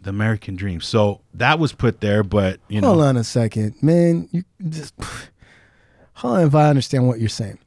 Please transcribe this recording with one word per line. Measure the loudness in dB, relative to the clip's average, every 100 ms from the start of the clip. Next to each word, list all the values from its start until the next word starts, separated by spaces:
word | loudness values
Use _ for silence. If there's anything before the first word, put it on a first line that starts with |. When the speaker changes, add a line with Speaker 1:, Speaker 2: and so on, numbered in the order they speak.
Speaker 1:
The | -10
American | -4 -2 -2 -6 -8
dream. | -8 -8
So | -4 0 0 -2 _
that | -2 0 2
was | 0
put | 0 -2 0
there, | 0 0
but, | 2 0 0 -4 -6
you | 0
Speaker 2:
Hold | 2 4
Speaker 1:
know. | 2
Speaker 2:
on | 0
a |
second, | -2 -2 -2 -2 -4 0
man. | 2 4 4 0 -2
You | -8 -8 -12 -10
just, | -10 -14 -14 -14 -14 -18 _ -20
<sighs> | _ _ _ _ _ _
hold | -10 -2 2
on | 4
if | 4
I | 4
understand | 2 0 0 0
what | 0
you're | -4
saying. | -4 -10 -12